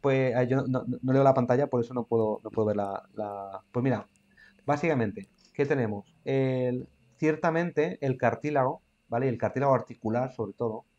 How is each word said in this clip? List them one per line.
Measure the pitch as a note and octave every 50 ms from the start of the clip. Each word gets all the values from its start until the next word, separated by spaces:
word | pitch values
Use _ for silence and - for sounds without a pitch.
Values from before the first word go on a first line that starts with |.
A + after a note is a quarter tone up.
Pues, | - C#3+ C3+ C3+ C3 B2+ A#2
eh, | B2 B2+ A#2+
yo | C3 C3+
no, | B2+
no, | B2+ B2+ B2+ - - B2+ A#2+ -
no | C3 C3
leo | C3+ C#3
la | C3+ C3+
pantalla, | C3+ B2 A#2+ C3 B2+ C#3+ B2
por | - B2 A#2
eso | A#2 B2+
no | B2 A#2
puedo, | _ A#2 A2+ A2 G#2+ G#2+ - _
no | G#2+
puedo | - - A2 G#2+
ver | G#2
la, | G#2 G2+ G2 G2 G2 - _ _
la... | - G#2+ G#2 G2+ G2+ G2 G2 F#2+ G2 _ _ _
Pues | B2 A#2+
mira, | C3+ B2 G#2+ G2+ - _ _ _ _ _ _ - - _ _ _
básicamente, | - D3 C#3+ - E3+ D#3 C3 A2+ G#2 - - G2 _ _ _ _ _ _
¿qué | - C#3+
tenemos? | C3+ D3+ C#3 B2 G#2+ G#2 G2+ G2+ _ _ _ _
El, | - C3+ C3+ C3+ C3 C3 B2+ B2+ B2+ B2 B2+ - - _ _ _ _ _ _
ciertamente | - D#3 D#3 D#3 D#3 E3+ D#3+ E3 F3 F3 E3+ - D3+ E3+ F#3 -
el | - C#3 B2+ C3
cartílago, | - A#2 - - - D3 D3 C#3 C3 B2+ D#3 - _ _ _ _ _ _
¿vale? | A#2 A#2 C3 C3+
El | A#2+ -
cartílago | - G#2+ - C3 C3+ C#3 C3+
articular, | B2+ - - A#2+ - - A2 A2 G#2+ B2+ B2 B2
sobre | - A2+ G2 G2
todo | _ A#2+ A#2 G#2+ A#2 - _ _